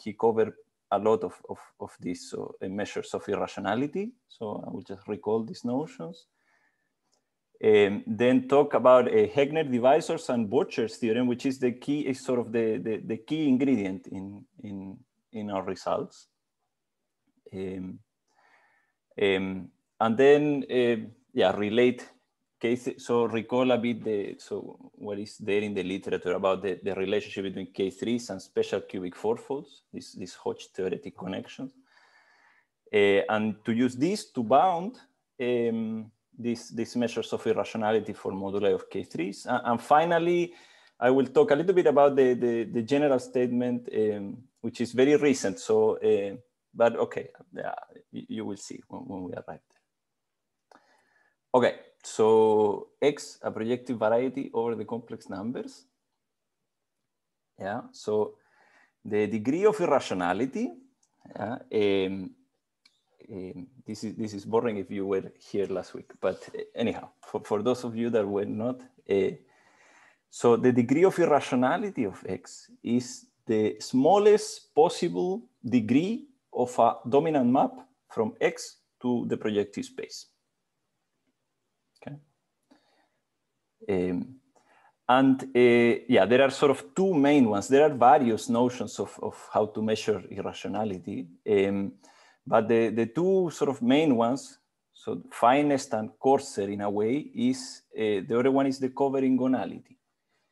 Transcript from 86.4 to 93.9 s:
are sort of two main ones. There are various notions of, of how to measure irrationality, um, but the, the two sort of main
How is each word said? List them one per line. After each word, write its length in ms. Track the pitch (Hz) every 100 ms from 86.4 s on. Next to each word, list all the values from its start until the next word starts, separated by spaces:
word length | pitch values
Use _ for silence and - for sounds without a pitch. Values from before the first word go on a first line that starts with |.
are 100 | 135
sort 200 | 131 147
of 220 | 135 -
two 200 | - 190
main 360 | 165 139 147 117
ones. 200 | 101 98
There 200 | 135 151
are 40 |
various 560 | 135 120 151 120 107 -
notions 500 | 117 123 123 104 -
of, 180 | 98 -
of 260 | - - -
how 140 | 101 107
to 140 | -
measure 400 | 110 110 - 101 -
irrationality, 1000 | 101 95 92 - 98 110 92 101 95 87 - -
um, 440 | 101 98 98 98 - - _ _ _ -
but 220 | 110 110
the, 220 | 117 113
the 160 | 107 113
two 440 | 156 180 190 175
sort 180 | - 143
of 120 | 131
main 360 | 240